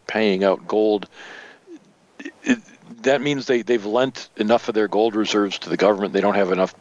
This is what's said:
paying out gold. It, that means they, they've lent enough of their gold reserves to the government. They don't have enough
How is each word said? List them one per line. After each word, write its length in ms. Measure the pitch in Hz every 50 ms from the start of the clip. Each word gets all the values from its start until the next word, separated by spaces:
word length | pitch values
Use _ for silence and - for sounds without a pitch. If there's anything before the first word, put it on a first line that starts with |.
| -
paying 360 | - - 107 110 104 95 92
out 240 | 98 98 92 - 87
gold. 420 | - 104 107 107 107 104 101 95 - - - - - - - - - - _ _ - 339 - _ _ _ _ _ _ _ - 294 - - _
It, 160 | - - 254 226 - - - _ - - - -
that 180 | - 135 139 139
means 260 | 131 147 143 139 123
they, 160 | - 131 120
they've 220 | 107 - 123 113 98
lent 420 | 104 107 123 131 135 131 - - - _
enough 320 | - 107 107 117 117 - -
of 60 | 107
their 140 | 107 107 98
gold 260 | 87 101 110 117 101
reserves 440 | 110 107 92 - 104 104 98 92 -
to 80 | - 90
the 60 | 87
government. 380 | 85 90 101 107 98 101 92 -
They 60 | 98
don't 140 | 95 104 98
have 160 | 101 98 90
enough 240 | 92 90 92 92 - -